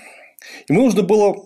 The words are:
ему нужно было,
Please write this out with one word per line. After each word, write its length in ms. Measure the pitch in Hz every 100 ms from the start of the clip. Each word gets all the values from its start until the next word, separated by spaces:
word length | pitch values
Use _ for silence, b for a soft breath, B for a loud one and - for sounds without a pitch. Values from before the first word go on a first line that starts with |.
| B B B B B B B
ему 140 | 165
нужно 200 | 254 196
было, 320 | 180 214 202 -